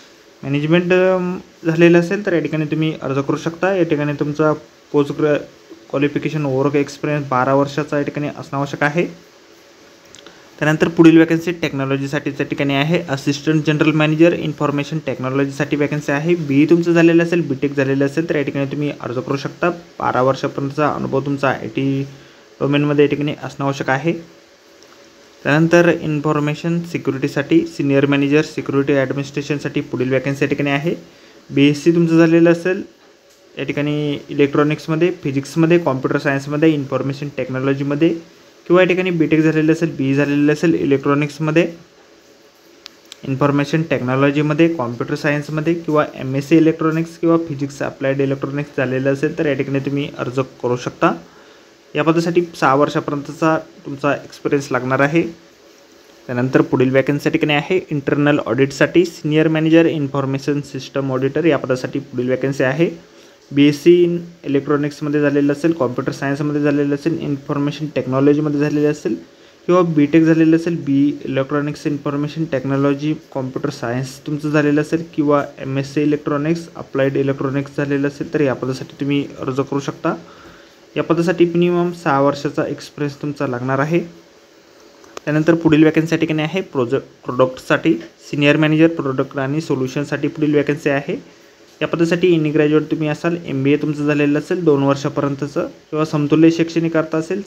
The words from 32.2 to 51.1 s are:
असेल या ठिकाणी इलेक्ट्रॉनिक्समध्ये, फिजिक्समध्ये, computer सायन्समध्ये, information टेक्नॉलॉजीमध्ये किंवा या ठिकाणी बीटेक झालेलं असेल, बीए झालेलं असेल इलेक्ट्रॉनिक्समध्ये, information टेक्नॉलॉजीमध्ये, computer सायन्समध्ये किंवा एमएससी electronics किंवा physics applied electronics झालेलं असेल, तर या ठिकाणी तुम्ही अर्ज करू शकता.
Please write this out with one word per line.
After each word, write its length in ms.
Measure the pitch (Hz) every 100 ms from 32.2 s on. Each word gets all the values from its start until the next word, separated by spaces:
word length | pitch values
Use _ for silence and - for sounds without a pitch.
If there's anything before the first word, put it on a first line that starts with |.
| 165 170 170
असेल 480 | 170 185 190 - _ _ _ _ _ _ -
या 80 | 139
ठिकाणी 540 | 143 147 147 147 143 -
इलेक्ट्रॉनिक्समध्ये, 800 | 143 139 151 147 151 - 160 175 175
फिजिक्समध्ये, 540 | 147 135 139 165 160 156
computer 400 | 165 131 135 143
सायन्समध्ये, 520 | 147 139 139 147 160
information 600 | 151 131 131 135 135 147 135
टेक्नॉलॉजीमध्ये 720 | 127 131 135 139 139 143 165 170 - - - _ -
किंवा 140 | 175
या 60 | 180
ठिकाणी 220 | 185 185
बीटेक 300 | 175 151 156
झालेलं 320 | 156 156 156
असेल, 240 | 160 170 135
बीए 160 | 135
झालेलं 400 | 135 143 143 147
असेल 200 | 151 175
इलेक्ट्रॉनिक्समध्ये, 960 | - 151 135 143 143 147 - 156 160 185 - - _ _ _ _ _ _ _ _ - - _ - - -
information 540 | 131 143 143 139 160
टेक्नॉलॉजीमध्ये, 840 | 160 143 123 131 143 143 151 151 165
computer 480 | 165 117 120 131 147
सायन्समध्ये 580 | 151 147 147 156 156
किंवा 320 | 170 170 151 147 -
एमएससी 420 | 131 135 139 165
electronics 600 | 160 160 160 160 165 -
किंवा 200 | 165 165
physics 440 | 165 139 139 -
applied 400 | 135 - 135 135
electronics 500 | 135 139 139 143 143 -
झालेलं 360 | 127 131 139
असेल, 260 | 139 151 165
तर 60 | 160
या 80 |
ठिकाणी 260 | 135 135 139
तुम्ही 300 | 139 139 143 -
अर्ज 220 | 131 127 131 -
करू 120 | 123 123
शकता. 380 | 135 - 165